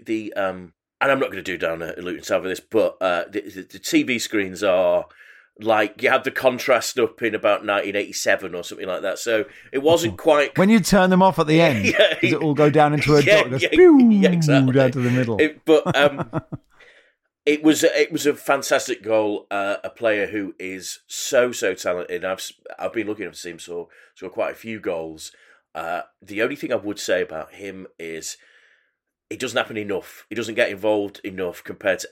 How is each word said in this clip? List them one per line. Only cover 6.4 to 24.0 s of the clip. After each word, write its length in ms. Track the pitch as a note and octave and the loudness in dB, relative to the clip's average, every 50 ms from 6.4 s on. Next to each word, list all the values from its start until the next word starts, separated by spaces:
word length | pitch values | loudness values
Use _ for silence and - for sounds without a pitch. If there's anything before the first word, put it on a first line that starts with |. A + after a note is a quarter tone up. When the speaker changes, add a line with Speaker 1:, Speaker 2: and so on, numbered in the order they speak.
| - C3 B2 A#2 - - B2+ A2+ - - - B2+ | 0 0 0 0 0 2 2 2 0 -2 -2 0
Speaker 1:
up 240 | A#2 A2 - - | 0 0 0 -4
in 140 | A#2+ A2 G#2 | -4 -4 -2
about 280 | G2+ A2+ G#2 G2+ - - | 0 0 0 0 0 0
nineteen 300 | G#2 G2+ G2+ - G2+ G2 | -2 -2 0 -2 -2 -2
eighty-seven 580 | G2+ F#2 - F#2+ - - A2+ G2 - G2 F2+ | -4 -4 -4 -8 -6 -2 0 0 0 -2 -6
or 120 | F2 F2 F2 | -10 -10 -10
something 240 | - - - F#2+ F#2 | -12 -12 -10 -8 -8
like 140 | F2+ D#2 | -6 -6
that, 180 | F2 F#2+ F2+ - | -6 -6 -6 -6
so 240 | - A#2 A2+ A2 G2+ - - - - - | -4 -2 -2 -2 -2 -4 -8 -20 -14 -8
it 60 | - C#3 | -6 0
wasn't 360 | C#3 D#3+ E3+ E3 E3 A2+ F#2 | 2 4 4 4 2 -2 -4
Speaker 2:
Mm-hmm. 80 | - | -2
Speaker 1:
quite 360 | - D#3+ D3 D3 C#3 B2+ - D#3 | 2 4 4 4 4 2 2 2
Speaker 2:
When 100 | F#3 G3+ | 4 6
you 120 | A3+ A3 | 4 4
turn 300 | D#3+ - G3 G3+ F#3 F#3 | 4 4 4 4 4 6
them 120 | F#3 F3+ | 6 6
off 160 | F#3+ F#3+ - E3+ | 6 4 4 2
at 80 | E3 | 2
the 140 | D3+ D#3 E3 | 4 4 6
Speaker 1:
<laughs> 80 | E3+ D#3+ | 6 4
Speaker 2:
end, 160 | C3 G#2+ G2 | 4 2 0
Speaker 1:
Yeah, 280 | - - - G#3+ F3 D#3 - | 0 4 4 4 4 2 0
Speaker 2:
does 120 | - - | 0 0
it 100 | D#3 - | 0 0
all 120 | D#3+ D3+ C#3+ | 0 0 2
go 140 | C#3 D3+ D3 | 4 4 4
down 260 | C#3+ D#3 D3 D3 D3 | 6 6 4 4 4
into 200 | D3 - C#3 D3+ | 2 2 4 4
a 80 | D3 | 4
Speaker 1:
yeah, 140 | C3+ F#3 G#3 | 6 6 4
Speaker 2:
dot? 100 | G#3 - | 4 4
It 40 | B2 | 2
goes 120 | B2+ B2+ | -2 -2
Speaker 1:
yeah, 60 | - - | -2 0
Speaker 2:
pew, 400 | D#4+ D#4+ F#4 F4 D4+ C4+ B3 A3+ | 0 4 6 6 8 8 8 6
Speaker 1:
yeah, 200 | G#3+ G3+ F#3+ F#3+ | 6 6 4 4
exactly. 400 | F3 E3+ D#3+ D3 C3+ C3+ C3+ B2+ | 2 2 2 4 4 4 4 4
Speaker 2:
down 180 | B2+ C3+ C3+ B2+ | 4 4 2 2
to 80 | B2+ C3+ | 0 0
the 100 | B2 B2 | -2 0
middle. 300 | B2 B2+ B2+ A#2 A2 G2 | 0 0 0 0 0 0
Speaker 1:
It, 240 | D#3 D#3 D#3 - - | 0 0 -2 -2 2
but, 320 | - D#3 D3 - F3+ - | 4 4 4 4 2 2
um, 320 | C#3 C#3+ C#3+ C#3 C#3 D#3 - - | 2 2 2 2 -2 -10 -8 -8
Speaker 2:
<laughs> 1120 | D#3 - - D#3 - _ _ _ _ - _ _ _ _ _ _ _ _ _ _ _ - | -10 -10 -10 -14 -16 _ _ _ _ -20 _ _ _ _ _ _ _ _ _ _ _ 0
Speaker 1:
it 160 | D3 D3+ D3+ | 0 0 4
was, 220 | D#3 D#3+ D3 - E3 | 4 4 4 4 4
it 260 | - - D3+ D3+ - | 2 2 2 -2 -2
was 160 | E3 C#3+ - | -2 -2 0
a 80 | D3 C#3 | 0 -2
fantastic 680 | - - - C#3+ C3+ B2+ - C#3+ C3 - C3 B2 - F#2+ | -2 0 0 0 0 0 0 0 0 0 -2 -8 -6 -2
goal. 420 | G#2+ A2 A2 G#2+ G#2 G#2 - - - | 0 0 2 2 0 -2 -6 -8 -6
Uh, 240 | G2+ G2+ G2 G2+ G2+ - - | -6 -4 -4 -4 -4 -6 -8
a 40 | F#2+ | -12
player 360 | - - A#2+ A2 G#2 G#2 G2 | -8 -4 -2 0 0 0 -2
who 280 | E2+ G#2 G#2+ G2 F#2 - - | -4 -4 -6 -8 -8 -10 -12
is 400 | F#2 F#2 F#2+ F#2 F2 - - - _ | -12 -12 -12 -12 -12 -14 -14 -16 _
so, 460 | - - - - - C#3+ B2 B2 B2+ | -16 -12 -10 -6 0 2 2 2 2
so 220 | A2 - A#2 G2 F#2+ | 0 -2 -2 -2 -2
talented. 500 | - - F#2+ F2+ F2+ F2 - F2+ F2 F2+ | -2 -4 -4 -4 -4 -6 -8 -8 -6 -6
I've 140 | F#2 F#2+ - | -6 -6 -6
s-, 140 | - - - _ - - - - | -10 -14 -16 _ -20 -20 -12 -10
I've 140 | F2+ F#2+ | -8 -6
been 140 | - A#2 G#2 | -6 -6 -6
looking 240 | G2+ G#2+ G#2 F#2+ E2+ | -6 -6 -8 -10 -12
to 60 | D#2+ | -12
see 140 | - - F2 | -14 -14 -14
him 100 | E2+ D#2 | -14 -14
score, 260 | - - E2+ F2 E2+ - _ _ | -14 -12 -12 -12 -12 -12 _ _